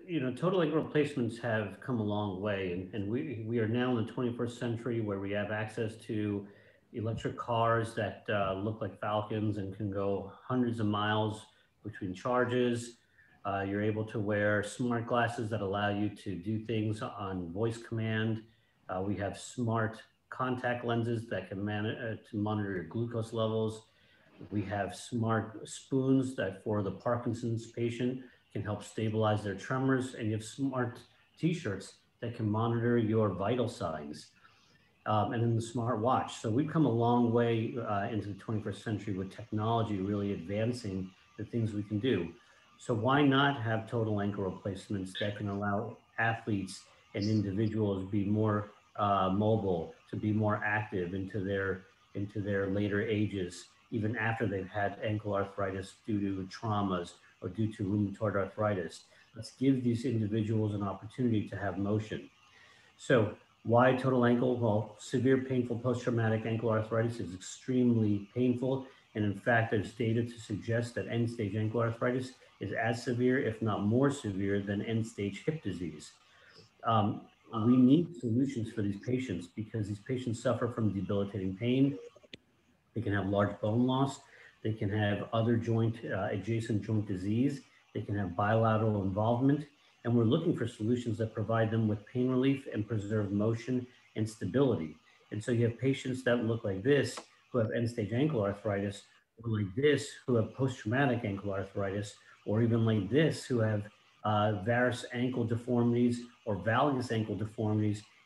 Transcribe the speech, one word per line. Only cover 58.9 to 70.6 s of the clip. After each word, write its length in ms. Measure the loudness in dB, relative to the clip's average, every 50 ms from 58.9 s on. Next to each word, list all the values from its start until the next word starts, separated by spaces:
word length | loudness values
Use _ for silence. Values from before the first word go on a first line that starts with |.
| -8 -14 -20 _ -20 -20 -20 _ -14
Let's 160 | -14 -14 -12
give 320 | -6 0 2 2 4 4 4
these 220 | 2 2 2 0
individuals 720 | 0 0 0 0 0 0 0 0 2 2 2 2 0 0
an 80 | -2 -2
opportunity 640 | -4 -6 -6 -10 -10 -4 0 0 2 2 2 0 -2
to 60 | -6
have 220 | -6 -4 -4 -2
motion. 520 | -2 0 0 0 0 0 -4 -8 -8 -10 -12 _ _ _ -20 -20 -20 -20 -20 -20 -20 -20 _ _
So 360 | -4 2 4 6 6 6 4 -2 -8 -16 _ _ _ 0
why 300 | 4 6 8 8 8 6
total 300 | 4 2 2 4 6 6
ankle? 320 | 6 6 6 4 2 2
Well, 380 | 4 4 4 4 2 0 -2 -8 -16
severe 380 | -6 -2 0 2 4 6 4
painful 420 | 4 4 2 0 0 0 0 -2 -2
post-traumatic 640 | 0 0 0 0 0 0 2 2 2 2 2 0 0
ankle 240 | 0 -2 0 2 2
arthritis 500 | 2 2 0 0 0 0 0 0 -2 -4
is 140 | -6 -8 -8
extremely 920 | -10 -12 -14 -16 -10 -4 0 4 4 6 6 6 6 4 4 2 2 -2 -4 -2
painful. 500 | 2 2 2 2 2 0 0 -2 -2 -4 -8 -16 -20 _ _ -2
And 100 | 0 0
in 120 | 0 0 0
fact, 320 | 2 2 4 4 4 2
there's 200 | 2 0 -2 -2
data 320 | -4 -2 0 0 2 0 0
to 160 | -2 -6 -10
suggest 560 | -8 -6 -6 -4